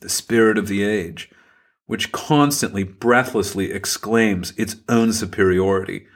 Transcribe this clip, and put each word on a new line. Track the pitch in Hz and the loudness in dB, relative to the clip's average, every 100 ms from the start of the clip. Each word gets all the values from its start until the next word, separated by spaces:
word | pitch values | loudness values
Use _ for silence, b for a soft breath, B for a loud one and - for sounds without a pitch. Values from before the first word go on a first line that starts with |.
the | - | -8
spirit | - - 117 110 107 | -8 0 4 4 4
of | 95 | 0
the | 101 | -2
age, | 101 107 82 80 - b b b b b | 0 -2 -4 -10 -18 b b b b b
which | - 113 - | -8 -6 -6
constantly, | - - 147 143 143 120 98 | -6 0 4 4 0 -4 -4
breathlessly | 95 - 117 120 131 113 92 98 95 | -6 -2 2 2 2 -2 -2 -2 -4
exclaims | 98 - - 104 113 110 92 87 - | -4 -6 -6 0 2 2 0 -4 -6
its | 110 - - | -6 -6 -2
own | 117 113 | 2 2
superiority, | 110 95 - 95 90 95 95 - - - | 0 -4 0 2 4 2 0 -2 -10 -12